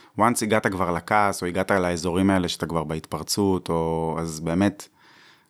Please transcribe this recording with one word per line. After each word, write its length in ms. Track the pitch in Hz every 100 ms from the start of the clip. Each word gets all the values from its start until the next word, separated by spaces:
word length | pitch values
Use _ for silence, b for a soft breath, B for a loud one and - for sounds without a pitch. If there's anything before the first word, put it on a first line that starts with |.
| b -
once 40 | 110 120
הגעת 260 | 110 110 113
כבר 240 | 95 90
לכעס, 500 | 85 - 107 101 92
או 60 | 90
הגעת 240 | 90 95
לאזורים 580 | 101 90 87 87 87 98
האלה 180 | 95 87
שאתה 180 | - 82
כבר 180 | 82
בהתפרצות, 840 | 76 80 - 76 78 - 101 92 87
או, 460 | 82 82 80 80 80
אז 200 | 82 78
באמת, 480 | 82 85 101 - - b b b b b